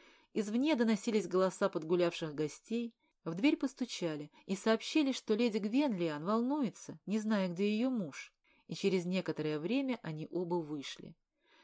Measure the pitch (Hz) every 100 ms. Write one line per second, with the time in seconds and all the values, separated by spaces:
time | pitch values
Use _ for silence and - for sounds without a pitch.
0 | - - _ - 202 226 302 254 226 214
1 | 240 214 180 185 185 - 196 170 160 180
2 | 170 - 160 147 151 - - 233 233 -
3 | _ _ 165 170 277 320 269 - 240 -
4 | 170 151 151 - - 190 220 220 - 320
5 | 269 240 - 214 240 202 202 254 294 190
6 | 165 147 165 220 247 302 220 - - 160
7 | - 214 214 208 185 175 208 214 262 240
8 | 170 - - _ _ _ - - 196 185
9 | 175 185 165 156 151 151 175 262 269 247
10 | 165 156 160 170 170 175 147 151 127 -
11 | 165 - _ _ _ _